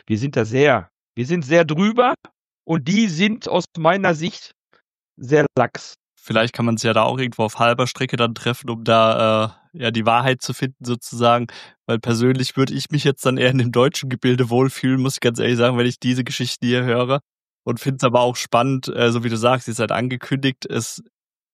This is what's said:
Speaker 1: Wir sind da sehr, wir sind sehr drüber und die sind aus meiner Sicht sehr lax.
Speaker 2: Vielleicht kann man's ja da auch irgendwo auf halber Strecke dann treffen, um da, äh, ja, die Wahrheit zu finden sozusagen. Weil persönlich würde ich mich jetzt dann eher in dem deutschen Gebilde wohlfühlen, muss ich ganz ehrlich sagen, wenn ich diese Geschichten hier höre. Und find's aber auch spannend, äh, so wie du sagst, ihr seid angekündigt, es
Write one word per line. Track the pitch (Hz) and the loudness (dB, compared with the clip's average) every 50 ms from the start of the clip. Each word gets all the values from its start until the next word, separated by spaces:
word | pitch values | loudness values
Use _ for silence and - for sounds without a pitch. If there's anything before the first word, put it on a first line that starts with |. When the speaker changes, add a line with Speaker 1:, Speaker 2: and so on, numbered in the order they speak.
| - | -6
Speaker 1:
Wir | - 110 104 | -4 -4 -2
sind | 127 143 131 | -2 -2 -2
da | 127 110 | -2 -2
sehr, | 107 113 127 147 147 123 104 85 - _ _ _ _ _ | 0 2 2 4 4 4 2 -2 -6 _ _ _ _ _
wir | 117 123 | -8 -4
sind | 131 175 180 139 | -2 -2 -4 0
sehr | 127 165 170 170 | 2 4 4 4
drüber | 151 156 160 196 214 226 - - 254 330 - - - _ _ _ _ _ _ _ | 4 2 0 0 2 2 2 2 2 0 -4 -8 -20 _ _ _ _ _ _ _
und | - 165 160 123 156 | -4 -2 -2 -2 0
die | 180 220 233 202 | 0 2 2 2
sind | 156 156 202 214 220 - - - | 0 0 0 0 0 -4 -4 -4
aus | - 185 170 - - | -2 -2 -2 -4 -6
meiner | 170 156 160 185 196 190 185 170 | -2 0 2 2 2 2 0 0
Sicht | 147 160 185 - - - - _ _ _ _ _ _ _ _ _ _ _ _ _ | -2 -4 -8 -8 -10 -18 -20 _ _ _ _ _ _ _ _ _ _ _ _ _
sehr | - 123 120 147 147 - - - | -14 -2 2 2 2 2 2 2
lax. | 135 117 - - - - - - _ _ _ _ _ | 0 0 0 -2 -10 -18 -18 -20 _ _ _ _ _
Speaker 2:
Vielleicht | - - 113 110 113 120 - | -6 -2 0 0 0 0 -2
kann | - 117 | -2 -2
man's | 117 113 110 | -2 0 0
ja | - 113 | 0 0
da | 110 110 110 | 2 2 2
auch | 123 123 131 | 2 0 -2
irgendwo | 127 123 113 - 113 | -4 -4 -4 -4 -4
auf | 107 - - | -4 0 0
halber | 117 117 123 127 127 | 2 2 2 2 0
Strecke | 127 - - 131 117 - | -2 -4 -6 -6 -4 -2
dann | - 117 117 113 | -2 -2 -2 -2
treffen, | - - 120 120 - - 120 | -4 -4 -4 -4 -4 -6 -8
um | 117 113 110 | -8 -4 0
da, | 113 113 113 113 113 113 120 113 110 110 110 110 110 - _ _ _ | 2 4 4 4 4 4 2 2 2 2 2 0 -2 -6 _ _ _
äh, | - 165 | -10 -6
ja, | 127 117 | -4 -2
die | 117 113 107 | -2 0 2
Wahrheit | 113 117 120 120 135 131 - | 2 2 2 2 0 -2 -2
zu | - - | -4 -8
finden | 127 - 131 131 131 - 127 | -8 -6 -6 -6 -8 -8 -8
sozusagen. | 120 123 120 - - - 117 120 117 120 120 120 117 - - - - _ _ _ | -6 -6 -6 -8 -10 -4 0 2 4 4 2 0 -4 -10 -16 -20 -20 _ _ _
Weil | - 117 113 | -4 -4 -2
persönlich | - 120 117 113 120 127 131 131 127 - - | -2 -2 0 2 2 2 2 0 -2 -4 -2
würde | 135 135 - - | -2 -2 -2 -2
ich | 139 - - | -6 -6 -4
mich | 151 143 - | -4 -2 0
jetzt | 143 135 - - | 0 -2 0 0
dann | 131 127 127 | -2 0 2
eher | 123 123 | 2 2
in | 131 131 | 2 2
dem | 120 120 | 0 0
deutschen | 117 120 127 143 - - 135 131 | 2 2 2 2 0 -4 -6 -8
Gebilde | 123 - - 127 123 123 127 113 | -6 -2 0 0 2 2 0 2
wohlfühlen, | 120 123 131 135 - - - 131 131 131 | 2 2 2 2 0 -2 -2 0 0 0
muss | 127 131 - | 0 -2 -2
ich | - | -2
ganz | - 120 117 120 | -2 -2 0 0
ehrlich | 110 117 123 | 0 0 2
sagen, | 117 120 123 127 120 | 2 2 2 2 2
wenn | 120 | 0
ich | 123 - - | 0 -2 -2
diese | - 123 127 127 123 | -2 -2 0 0 -2
Geschichten | 123 - - - 120 - - 123 | -4 -6 -6 -6 -6 -6 -4 -2
hier | 120 123 123 | 0 0 0
höre. | 123 123 117 123 123 123 135 143 - _ _ _ _ _ _ _ - | 0 0 0 0 0 0 -2 -2 -4 _ _ _ _ _ _ _ -8
Und | 120 120 - | -6 -6 -4
find's | - 143 135 131 139 | -4 -4 -2 0 0
aber | 123 117 123 | 2 4 4
auch | 123 123 123 | 2 2 0
spannend, | - - - - 117 123 135 135 131 - - | -4 -4 0 2 2 2 2 0 -2 -4 -4
äh, | - 120 120 117 | -2 0 2 2
so | 117 117 117 | 2 0 0
wie | 120 | -2
du | 113 | -2
sagst, | 110 117 120 131 127 - - | 0 2 2 2 0 -2 -4
ihr | 110 | -4
seid | 120 113 101 | -4 -2 -2
angekündigt, | 101 101 117 120 123 120 - - 143 135 135 135 131 - - | -2 -2 -2 -4 -6 -8 -6 -4 -4 -2 -2 -2 -4 -4 -8
es | - - 120 113 - - - - _ _ _ _ _ _ _ _ _ | -6 -4 -4 -4 -6 -10 -14 -18 _ _ _ _ _ _ _ _ _